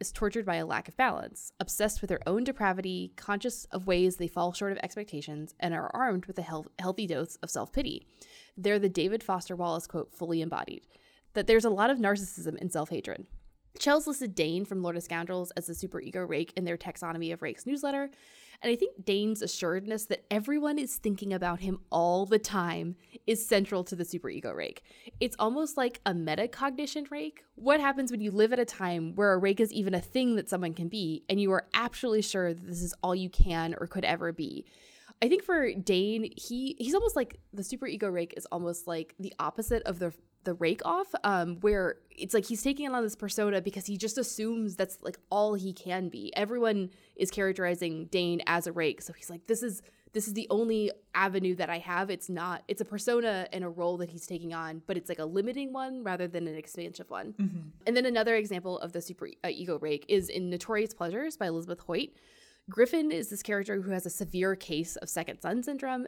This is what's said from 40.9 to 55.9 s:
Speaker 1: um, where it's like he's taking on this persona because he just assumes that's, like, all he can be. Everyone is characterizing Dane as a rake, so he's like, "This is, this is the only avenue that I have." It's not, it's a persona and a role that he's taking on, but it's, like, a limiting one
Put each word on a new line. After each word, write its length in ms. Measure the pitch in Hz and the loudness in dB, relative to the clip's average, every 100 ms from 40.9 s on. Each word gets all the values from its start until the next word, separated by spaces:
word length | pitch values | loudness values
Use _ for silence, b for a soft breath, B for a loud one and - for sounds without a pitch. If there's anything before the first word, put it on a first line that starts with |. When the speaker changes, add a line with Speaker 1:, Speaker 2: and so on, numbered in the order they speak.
| 349 392 - | 0 0 0
Speaker 1:
um, 340 | 208 190 175 175 | 2 2 2 2
where 340 | 208 202 180 - _ | 4 4 2 -2 _
it's 240 | - 190 | -10 2
like 120 | 220 190 | 2 2
he's 160 | 226 | 0
taking 320 | 269 277 285 | 0 0 0
on 80 | 254 | 0
this 140 | 220 214 | 0 -2
persona 460 | 202 - 208 196 | -4 0 2 2
because 240 | 185 190 185 | 0 -4 -6
he 100 | 202 | -4
just 220 | 214 240 | -2 -2
assumes 580 | 240 - 220 233 214 180 | -2 -2 -2 0 -2 0
that's, 220 | 185 - | -2 -2
like, 160 | - - _ | -8 -10 _
all 240 | 202 214 | 2 4
he 180 | 208 190 | 2 -2
can 380 | 180 185 180 180 | -6 -4 -2 -2
be. 240 | - 98 - | -6 -6 -2
Everyone 540 | 208 240 226 208 185 B B - | -2 2 2 2 -2 B B -2
is 160 | 190 | -2
characterizing 760 | - 190 190 180 175 175 160 165 | 2 0 2 0 0 -2 -4 -2
Dane 340 | 180 175 170 - | 0 2 0 2
as 220 | 170 170 | 0 0
a 60 | |
rake, 280 | 170 156 - | 0 0 0
so 120 | - | -8
he's 160 | 165 - | -14 -12
like, 180 | 170 - | -12 -2
"This 160 | 220 | 0
is, 180 | 240 190 b b b | 0 -6 b b b
this 160 | 214 214 | -6 -4
is 60 | |
the 120 | 202 - | -4 0
only 420 | 208 226 220 208 - _ 175 | 2 2 2 2 -2 _ 0
avenue 400 | 190 190 185 180 | 2 2 0 0
that 140 | 170 | -2
I 80 | 170 | -4
have." 320 | 175 175 196 | -2 -2 -2
It's 180 | 180 - | -4 -6
not, 340 | 175 175 170 - | -6 -4 -6 -6
it's 140 | 202 | -6
a 40 | 214 | -4
persona 600 | 208 - 240 233 196 180 | -2 2 2 2 0 -4
and 100 | 185 | -6
a 60 | 180 | -6
role 260 | 170 175 180 | -2 0 0
that 120 | 175 | -4
he's 180 | 165 - | -8 -10
taking 260 | 175 170 | -8 -6
on, 280 | 165 160 160 160 | -6 -6 -8 -4
but 120 | 180 | -4
it's, 100 | 170 | -4
like, 120 | 170 | -4
a 60 | 156 | 0
limiting 460 | 185 214 254 269 | 0 0 -2 -4
one 320 | 262 262 | -6 -6